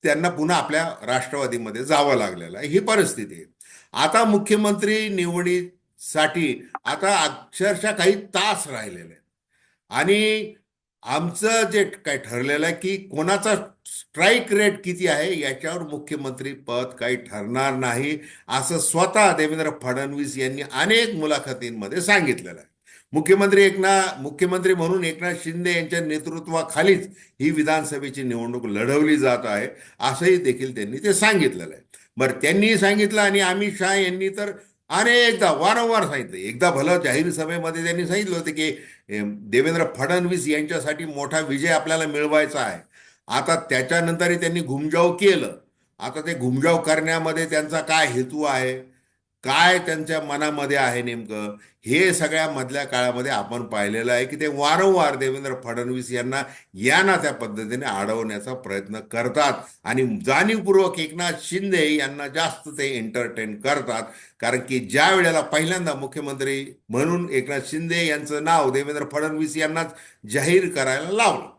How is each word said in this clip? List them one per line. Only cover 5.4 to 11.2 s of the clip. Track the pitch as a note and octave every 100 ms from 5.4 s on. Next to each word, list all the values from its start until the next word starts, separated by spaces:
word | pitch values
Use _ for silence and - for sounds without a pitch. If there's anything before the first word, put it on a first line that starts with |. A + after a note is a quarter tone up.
| F3+ F3+ F3+ _ _ _ - D#3 D3+ D#3+ D#3 A#2 - -
आता | - D3 F#3+ G3
अक्षरशः | D3+ C3 - - G3 G3 G#3+
काही | G3+ F3
तास | G#3 - F#3 G3+ G3+ D3+
राहिलेले | B2 G#2 F2+
आहेत | E2 E2 _ _ _ _ _ _ _
आणि | A#2+ D#3+ G#3 G#3+ G#3+ G#3+ - _ _ _ _
आमचं | A#2 C#3+